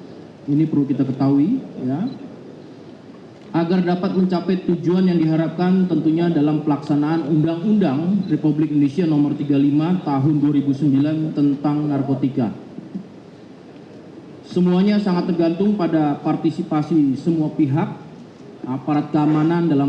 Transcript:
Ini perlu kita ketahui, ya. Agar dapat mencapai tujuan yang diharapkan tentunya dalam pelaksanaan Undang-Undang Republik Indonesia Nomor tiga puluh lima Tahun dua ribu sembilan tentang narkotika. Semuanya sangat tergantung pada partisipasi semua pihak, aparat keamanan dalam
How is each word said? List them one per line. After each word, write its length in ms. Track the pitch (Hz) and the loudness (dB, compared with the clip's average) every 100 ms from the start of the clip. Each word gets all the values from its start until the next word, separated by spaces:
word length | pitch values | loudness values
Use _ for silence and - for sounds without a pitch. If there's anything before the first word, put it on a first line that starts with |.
| - - - - - | -18 -20 -20 -14 -2
Ini 160 | 143 | 0
perlu 200 | 156 143 139 | 2 0 0
kita 160 | 131 | 0
ketahui, 560 | 135 131 139 143 160 262 - - | -2 0 2 2 2 0 -4 -8
ya. 240 | 127 143 240 - - - - - - - - - - - - - - | -6 -4 -4 -8 -16 -18 -20 -20 -20 -20 -20 -20 -20 -20 -20 -20 -6
Agar 320 | 160 170 185 175 | -2 0 2 2
dapat 320 | 185 196 185 | 0 0 2
mencapai 480 | 185 180 185 185 - | 2 0 0 -2 0
tujuan 400 | 165 156 185 185 | 0 2 2 4
yang 80 | |
diharapkan 720 | 170 156 160 160 160 180 185 180 | 4 2 2 0 0 2 2 2
tentunya 400 | 151 156 160 175 | 2 2 2 2
dalam 400 | 151 147 151 151 | 2 2 0 0
pelaksanaan 640 | 139 - 147 151 165 139 | -2 0 0 2 0 0
Undang-Undang 960 | 156 156 170 214 214 170 135 170 196 - | 2 2 0 2 2 2 0 0 0 0
Republik 480 | 151 151 147 156 | 0 0 0 0
Indonesia 320 | 147 139 185 165 | 2 2 2 0
Nomor 320 | 147 147 - | 2 2 0
tiga 160 | 143 | 0
puluh 160 | 139 143 | 2 4
lima 180 | 147 160 180 | 2 2 0
Tahun 320 | - 135 143 147 | 0 0 2 2
dua 100 | 147 | 2
ribu 220 | 143 139 | 2 0
sembilan 580 | 131 151 135 151 156 156 151 | 0 2 2 2 0 -2 0
tentang 480 | 143 135 147 147 147 | 0 2 0 0 0
narkotika. 640 | 139 135 135 139 135 107 - - - - - - - - - - - - - - - - - - - - | -2 -2 0 -2 0 -4 -4 -14 -16 -14 -14 -14 -20 -20 -20 -20 -20 -20 -20 -20 -20 -20 -20 -20 -20 -6
Semuanya 480 | 180 180 180 208 208 | 0 2 4 2 2
sangat 320 | 196 180 180 | 0 -2 -2
tergantung 480 | 165 165 175 202 202 | 0 0 0 0 0
pada 400 | 165 156 147 139 | 0 2 0 -2
partisipasi 960 | 156 - 160 165 165 156 143 165 143 | -2 -2 -2 -4 -4 -2 0 2 2
semua 400 | 127 175 165 151 | 0 0 0 -2
pihak, 400 | - 143 147 208 - - - - - - - - | 0 0 0 -2 -6 -16 -20 -20 -20 -20 -14 -8
aparat 480 | 135 156 147 147 | -6 -2 -2 0
keamanan 560 | 151 151 151 160 170 170 | 0 2 2 2 2 2
dalam 160 | 139 | 2